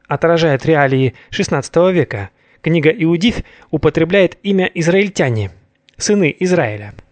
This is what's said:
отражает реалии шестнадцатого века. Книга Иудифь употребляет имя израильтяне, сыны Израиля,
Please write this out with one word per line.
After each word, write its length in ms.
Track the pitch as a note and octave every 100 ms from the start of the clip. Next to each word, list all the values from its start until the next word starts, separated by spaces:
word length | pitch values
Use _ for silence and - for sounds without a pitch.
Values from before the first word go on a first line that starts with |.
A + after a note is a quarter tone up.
| -
отражает 600 | C#3+ E3 E3+ E3 C3+ -
реалии 480 | D3+ C#3 C3 B2+ - -
шестнадцатого 600 | - F#3+ D#3+ - E3 F3+
века. 360 | F3+ B2+ G#2 G2 _ _ _
Книга 300 | D#3 E3 D3+
Иудифь 520 | - D#3+ E3+ F#3+ - - - _
употребляет 680 | D#3 D#3 D#3 E3 G3+ F3 -
имя 280 | G3+ F#3+ F#3
израильтяне, 760 | F3+ D#3+ F#3+ G3+ - C#3 A2+ G2 - _ _ _ -
сыны 380 | - G#3 D#3 -
Израиля, 520 | F3+ F3+ A#2+ G#2 G2+ - -